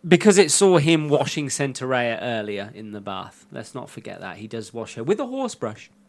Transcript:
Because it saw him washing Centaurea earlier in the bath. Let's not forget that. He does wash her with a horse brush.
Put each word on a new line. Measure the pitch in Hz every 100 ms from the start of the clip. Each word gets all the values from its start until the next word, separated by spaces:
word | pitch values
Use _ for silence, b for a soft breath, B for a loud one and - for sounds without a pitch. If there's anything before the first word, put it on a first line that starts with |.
| 165
Because | 175 214 190
it | 156
saw | - 196 175
him | 151 160 151
washing | 143 135 156 139
Centaurea | - 139 127 131 127 120 113
earlier | 120 113 104 101 101
in | - 110
the | 104
bath. | 101 95 - - _
Let's | 120 113 131
not | 117
forget | - 104 87
that. | 92 82
He | 107
does | 113 104
wash | 117 110 -
her |
with | 127 214
a | 247
horse | 262 247 -
brush. | 113 107 - _